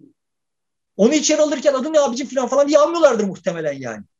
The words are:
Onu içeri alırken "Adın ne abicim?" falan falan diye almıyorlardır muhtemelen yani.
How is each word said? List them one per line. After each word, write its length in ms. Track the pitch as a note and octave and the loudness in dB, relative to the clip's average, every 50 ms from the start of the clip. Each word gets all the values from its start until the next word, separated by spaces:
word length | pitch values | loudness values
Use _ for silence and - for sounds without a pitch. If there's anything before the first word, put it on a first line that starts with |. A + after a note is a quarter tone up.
| - _ _ _ _ _ _ _ _ _ _ _ _ _ _ _ _ _ _ - | -20 _ _ _ _ _ _ _ _ _ _ _ _ _ _ _ _ _ _ 2
Onu 160 | G3 B3 D#4 | 4 4 4
içeri 280 | D4 A3+ - D4+ D4+ | 2 2 0 2 2
alırken 320 | D4+ D4 D#4 C4+ C4 D4+ C4+ | 2 0 0 0 0 0 0
"Adın 200 | B3+ A#3 D#4 D#4+ | 0 -2 0 2
ne 60 | D4 | 2
abicim?" 280 | C#4+ B3+ B3 B3 C#4+ G#3 | 2 2 -2 -6 -8 -6
falan 200 | B3+ C4+ B3 A3+ | -4 -4 -4 0
falan 200 | C4 C#4+ C#4+ C#4+ | 0 0 2 2
diye 120 | D#4 C#4+ | 2 2
almıyorlardır 440 | D4+ E4 E4+ E4+ D#4+ C#4 A#3+ G#3 G#3 | 0 0 2 2 2 2 2 2 -2
muhtemelen 500 | F#3+ E3 - - F#3 F3 E3 D#3 D3 C#3 | -4 -6 -8 -8 -8 -6 -6 -6 -6 -8
yani. 300 | C3+ C3 A#2 A2 G#2+ G2+ - _ | -8 -10 -10 -12 -12 -14 -20 _